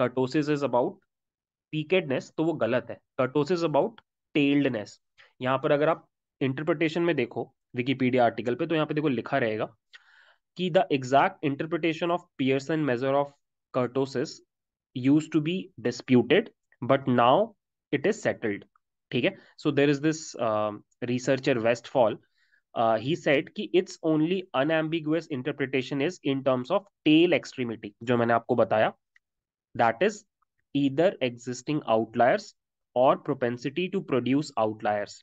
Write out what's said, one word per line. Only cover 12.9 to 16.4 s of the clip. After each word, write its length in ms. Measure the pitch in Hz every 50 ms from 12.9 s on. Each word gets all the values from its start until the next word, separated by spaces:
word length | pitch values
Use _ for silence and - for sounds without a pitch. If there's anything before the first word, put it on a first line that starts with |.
measure 240 | 120 117 135 135 139
of 120 | 143 143 143 - _ _ _ _ _ _ _ -
kurtosis 520 | 131 123 120 - 135 135 131 135 123 151 - - - _ _ _ _ _ _ _ _ _ _ - 131
used 380 | 123 139 147 156 151 - -
to 40 | 160
be 460 | 151 160 180 190 185 - _ - 110
disputed, 640 | 123 120 - - - 127 123 110 123 151 202